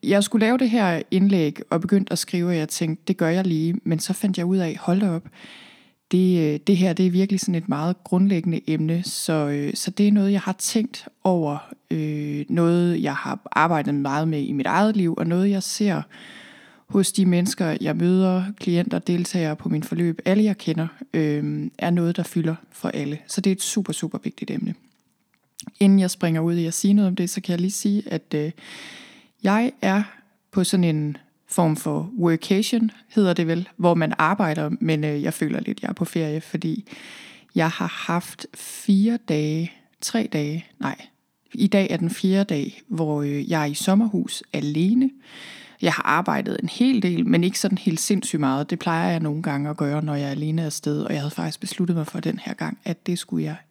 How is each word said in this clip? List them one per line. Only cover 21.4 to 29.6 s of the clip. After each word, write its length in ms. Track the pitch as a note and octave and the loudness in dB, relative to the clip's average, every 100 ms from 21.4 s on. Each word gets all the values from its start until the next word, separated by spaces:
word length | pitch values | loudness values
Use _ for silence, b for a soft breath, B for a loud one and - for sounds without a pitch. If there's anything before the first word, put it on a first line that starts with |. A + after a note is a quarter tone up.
| D3 D3+ D3+ - | -2 -4 -6 -4
er 120 | F3 | 0
noget, 260 | F3 E3+ F3 | 2 2 0
der 60 | |
fylder 320 | E3+ - D#3+ E3 - | -2 -2 -2 -4 -10
for 160 | - - | -8 -6
alle. 300 | - C#3+ D3+ - | -4 -6 -8 -6
Så 140 | - | -2
det 100 | G3 | 0
er 40 | |
et 80 | F#3+ | 0
super, 300 | - - F#3+ | -2 -2 -2
super 260 | - D#3+ - | -4 -6 -6
vigtigt 260 | - - - | -8 -8 -6
emne. 240 | - - E3+ _ _ _ _ _ _ _ _ - _ | -4 -4 -6 _ _ _ _ _ _ _ _ -18 _
Inden 180 | G3 G3 | 6 6
jeg 120 | F3+ | 4
springer 300 | - F3 D#3+ | 0 0 2
ud 140 | E3 | 0
i 120 | E3+ E3 | 0 -2
at 80 | |
sige 200 | E3+ G3 | 0 4
noget 140 | G3+ G3 | 4 4
om 80 | F#3 | 0
det, 140 | F3 | -2
så 100 | - | -4
kan 120 | F#3 | -4
jeg 80 | F3 | -2
lige 100 | F3+ | -2
sige, 320 | - G#3 G3+ G3+ | -2 -2 -2 -2
at... 280 | D#3+ _ | -8 _
Øh, 160 | D3+ D3+ - B B B B B B B _ | -4 -4 -6 B B B B B B B _
jeg 280 | G3 G#3 | 0 2